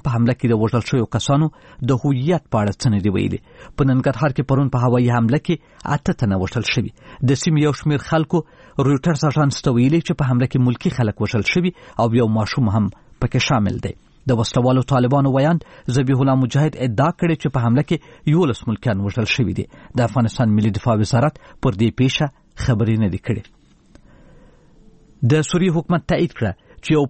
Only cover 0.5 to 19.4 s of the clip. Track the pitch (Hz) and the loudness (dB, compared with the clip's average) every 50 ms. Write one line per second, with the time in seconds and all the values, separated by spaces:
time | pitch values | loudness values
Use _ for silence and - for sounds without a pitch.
0.5 | 117 107 110 107 - 117 101 - - 131 110 - - 107 - - 139 139 160 151 | 2 2 2 2 0 -2 -2 0 -2 -2 -2 -2 -2 -4 0 0 2 2 2 0
1.5 | - - - - - - - 120 135 120 - 147 139 123 131 160 180 156 - _ | -2 -8 -18 -20 -14 -8 -2 0 0 0 0 0 0 0 0 0 -2 -2 -2 _
2.5 | - 110 104 104 95 - - 123 104 101 92 104 92 98 98 98 92 - - - | -2 0 0 0 -2 -2 0 0 0 2 0 0 0 0 -2 -2 -4 -6 -10 -14
3.5 | - - - - - - 139 135 127 131 123 143 127 - 156 147 135 - 131 - | -20 -20 -20 -14 -4 -2 0 2 2 2 0 0 -2 0 -2 -2 -2 -2 -2 0
4.5 | 135 135 143 131 - 123 120 127 120 123 123 120 120 120 117 110 131 151 - - | 0 0 0 0 0 0 0 2 2 2 2 2 2 2 2 2 0 0 0 -2
5.5 | 170 - - _ _ - - - 143 143 - - 175 - - 101 95 95 92 95 | -4 -4 -6 _ _ -14 -6 -6 -4 -2 -2 -2 -2 0 0 0 0 0 -2 -2
6.5 | - 117 104 - - 131 101 107 - - - - - - - 123 139 131 - 180 | -4 -4 -4 -2 -2 -2 -4 -4 -8 -14 -20 -20 -10 -2 0 0 0 2 0 0
7.5 | 156 147 151 147 139 - - 151 147 135 - - 165 160 160 - - 170 - - | 2 2 2 0 0 -2 -2 -2 -2 -2 -2 -2 -2 -2 0 0 -2 -2 -2 -4
8.5 | - - - - - - 135 135 143 131 135 175 160 135 - 151 127 - - 139 | -12 -20 -20 -10 -4 -2 0 2 2 2 2 0 0 0 -2 -2 0 2 2 0
9.5 | 117 - - 139 123 120 123 135 160 170 - - 165 - 143 127 127 123 127 123 | 0 0 -2 0 2 2 2 4 2 2 0 -2 -2 -2 0 0 2 0 0 0
10.5 | - 135 123 123 120 - - 185 - - 120 104 - - 107 - - 113 98 - | 0 2 2 2 0 0 -2 -4 -2 0 -2 -2 -2 -2 -4 -2 -2 -2 -2 0
11.5 | - 180 170 185 - - - - - - 113 117 113 123 120 110 110 110 107 98 | -2 0 -2 -2 -4 -6 -14 -12 -4 -2 -2 2 2 2 2 2 2 0 -2 -2
12.5 | - 143 127 110 107 113 104 98 - - - _ - _ - 123 - 127 - - | -2 0 0 2 2 0 0 0 -4 -8 -18 _ -8 _ -4 -2 0 -2 0 0
13.5 | 143 113 104 92 73 - - - - - _ _ _ _ _ 127 123 110 113 - | 0 0 0 0 -2 -4 -6 -8 -10 -12 _ _ _ _ _ -2 0 0 -2 0
14.5 | - 135 120 127 127 131 123 - 139 127 123 123 143 143 139 139 127 135 135 156 | 0 0 2 2 2 2 0 0 0 0 2 2 2 2 2 2 2 2 2 2
15.5 | 175 160 - - - - - - 120 135 135 127 139 123 135 135 131 131 131 117 | 0 0 -2 -8 -18 -14 -8 -4 -2 0 0 2 2 2 2 2 2 2 0 0
16.5 | - 139 151 156 - - 127 127 107 98 135 165 - - 180 165 165 - - 147 | 0 0 0 0 -2 -2 -4 -4 0 0 0 0 0 -2 -2 -2 -2 -2 -2 -4
17.5 | - 131 120 117 117 139 151 - 175 147 - - - - - 151 147 170 185 139 | -2 0 0 2 2 2 2 0 -2 -4 -4 -10 -20 -8 -2 0 2 2 2 2
18.5 | 117 - - - 107 - - 127 104 95 101 101 92 - 107 - - - | 0 -4 -4 -6 -6 -4 -2 -2 -2 -2 -2 -4 -2 -2 -2 -2 -2 -2